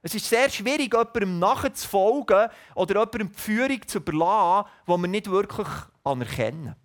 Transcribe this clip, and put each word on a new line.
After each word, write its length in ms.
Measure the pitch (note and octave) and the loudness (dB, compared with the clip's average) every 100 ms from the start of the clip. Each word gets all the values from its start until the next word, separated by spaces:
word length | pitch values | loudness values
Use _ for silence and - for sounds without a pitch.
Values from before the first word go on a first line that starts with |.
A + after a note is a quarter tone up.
Es 120 | E3+ | -6
ist 140 | G#3+ - | -6 0
sehr 220 | A#3 C4+ | 2 2
schwierig, 420 | - G#3 D4+ C4 | 0 -2 0 0
jemandem 460 | A#3 A#3 A#3 F#3+ F3 | 0 0 -2 -2 2
nachzufolgen 1120 | F#3 C4 C4+ - - G3+ G3 C#4 A#3+ G3 A3+ - - | 2 2 -2 -6 -2 2 2 2 4 4 4 -2 -14
oder 200 | - F3+ | -6 -2
jemandem 380 | G3+ A3 A3+ G#3 | 0 0 -2 -8
die 60 | - | -8
Führung 500 | - G#3+ C4+ C4 - | -4 0 0 -2 -4
zu 80 | G3+ | -6
überlassen, 720 | E3 D#3 E3+ G#3+ F3 F#3+ G3 - - | -4 0 2 4 4 2 0 -12 -2
die 40 | |
wir 180 | F3 F3+ | 0 0
nicht 220 | G3+ G3+ | -2 0
wirklich 380 | F#3+ G3+ - E3 - - _ | -2 -2 -6 -8 -10 -14 _
anerkennen. 720 | C#3 C3 A#2+ - A2+ D#3 D3 - | -4 -4 -4 -4 -4 -4 -12 -14